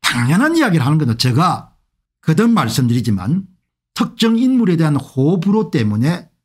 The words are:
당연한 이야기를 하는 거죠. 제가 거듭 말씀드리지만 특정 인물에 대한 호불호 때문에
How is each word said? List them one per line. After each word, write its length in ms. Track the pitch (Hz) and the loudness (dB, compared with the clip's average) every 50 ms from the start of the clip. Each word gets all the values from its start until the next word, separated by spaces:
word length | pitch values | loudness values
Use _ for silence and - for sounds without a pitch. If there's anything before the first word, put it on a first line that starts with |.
당연한 560 | - - - 123 120 123 151 185 262 311 330 | -4 -4 -2 -2 0 0 2 2 2 2 2
이야기를 280 | 330 302 233 175 160 123 | 0 0 2 2 0 0
하는 140 | 127 151 160 | 0 0 0
거죠. 180 | 151 123 110 | 0 0 -2
제가 560 | 113 - 127 117 123 170 180 151 - - - _ _ _ _ _ _ _ _ _ _ | -2 -2 -2 0 2 0 0 -2 -4 -8 -16 _ _ _ _ _ _ _ _ _ _
거듭 300 | _ - 160 156 214 233 | _ -2 0 2 2 2
말씀드리지만 960 | 233 190 143 113 113 - 131 120 117 123 - 117 101 95 87 104 156 190 196 - _ _ _ _ _ _ _ _ _ | 2 2 0 0 -2 0 0 0 0 0 0 -2 -2 -2 -2 -2 -4 -4 -4 -8 _ _ _ _ _ _ _ _ _
특정 440 | - 247 - - - - 226 226 226 | -4 -4 -4 -2 -2 0 0 2 2
인물에 380 | 254 254 262 254 233 185 175 | 2 2 2 2 2 2 2
대한 200 | 165 165 156 147 | 2 2 0 0
호불호 720 | 135 135 - - 131 131 147 180 196 165 190 202 220 214 220 | -2 -4 -6 -4 0 0 0 0 0 0 0 0 0 0 -2
때문에 580 | - 151 117 107 104 107 120 143 170 175 - _ _ _ _ | -2 -2 0 0 0 0 0 0 -2 -4 -6 _ _ _ _